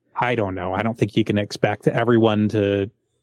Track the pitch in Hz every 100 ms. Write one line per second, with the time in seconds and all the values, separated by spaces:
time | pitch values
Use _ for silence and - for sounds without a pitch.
0 | _ - 123 117 98 92 92 95 113 113
1 | 107 113 107 104 104 - 104 104 156 131
2 | 117 117 110 104 104 107 101 101 101 _
3 | _ _